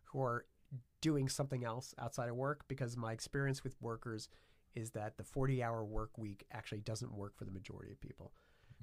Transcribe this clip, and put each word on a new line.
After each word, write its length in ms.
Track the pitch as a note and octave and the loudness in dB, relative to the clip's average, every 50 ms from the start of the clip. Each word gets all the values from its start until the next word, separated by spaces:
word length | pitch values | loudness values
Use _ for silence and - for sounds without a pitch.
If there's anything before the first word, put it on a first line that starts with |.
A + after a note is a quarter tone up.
| - | -14
who 180 | - - C#3 | -6 0 2
are 240 | C3+ B2 G2+ G2+ - - _ _ - - C#3+ B2 - _ _ _ | 2 4 2 0 -2 -6 _ _ -14 -10 -10 -10 -10 _ _ _
doing 280 | - D#3 D#3 C#3+ C3+ C3 | 4 6 6 6 6 4
something 340 | - - C#3 C3+ C3+ B2 A#2+ | 4 2 2 2 2 0 0
else 320 | A#2 A2 B2 C3 - - - | 0 -2 -2 -4 -6 -6 -6
outside 300 | B2 A#2 - - B2 A#2+ | -6 -4 -2 0 0 0
of 60 | A#2+ | 2
work, 300 | B2 C3 C#3 D3 C#3+ - - | 2 2 2 0 0 -2 -4
because 300 | C#3 C3+ C3 A#2 A#2 B2 | -2 0 0 0 0 0
my 160 | A#2 A2+ A2+ | 0 0 -2
experience 500 | A2+ - - - C#3+ C#3 C#3 C3 C3+ - | -2 -2 0 2 4 4 4 4 2 0
with 120 | B2+ - - | -4 -4 -4
workers 460 | - A#2 A2+ A2+ - B2 A2+ G#2+ - - - - - - - - _ - - | -4 -4 -2 -2 -2 -2 -4 -4 -4 -6 -12 -18 -20 -20 -20 -20 _ -8 -6
is 160 | A#2+ A2+ A2 | -4 -4 -2
that 260 | - A2+ G#2 A2 - - | -2 -2 -2 -2 -4 -6
the 60 | - | -8
forty-hour 640 | - - C#3+ C3 C3+ C3+ B2+ A#2+ A#2 A#2 A2+ A2 | -2 2 4 6 6 6 6 4 2 2 0 0
work 320 | G#2 A2 G#2+ A2 G#2+ - - | 0 0 0 -2 -2 -4 -4
week 280 | A2 G#2 G2+ G2 - - | -4 -4 -6 -6 -10 -10
actually 300 | - A2+ - - - G#2+ | -10 -8 -6 -4 -4 -4
doesn't 320 | G#2+ - A2 G#2+ A#2+ - - | -2 -2 -2 -2 -2 -4 -4
work 220 | G2+ G2+ G2+ - - | -6 -6 -6 -8 -8
for 80 | - | -8
the 60 | G2 | -6
majority 400 | F#2+ F#2 - - G2+ - F#2 G#2 G2+ | -6 -6 -8 -8 -10 -10 -10 -10 -12
of 60 | - | -10
people. 320 | - - - - - - - - _ - - _ - - - - | -10 -12 -10 -10 -12 -14 -14 -16 _ -20 -20 _ -20 -20 -16 -6